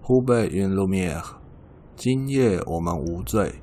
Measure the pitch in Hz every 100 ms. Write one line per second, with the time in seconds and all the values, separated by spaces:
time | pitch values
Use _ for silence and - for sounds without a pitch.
0 | - 127 127 120 107 90 98 95 95 95
1 | 90 80 - - - - - - - -
2 | 123 131 135 135 123 90 - 82 85 85
3 | 76 85 - 107 95 -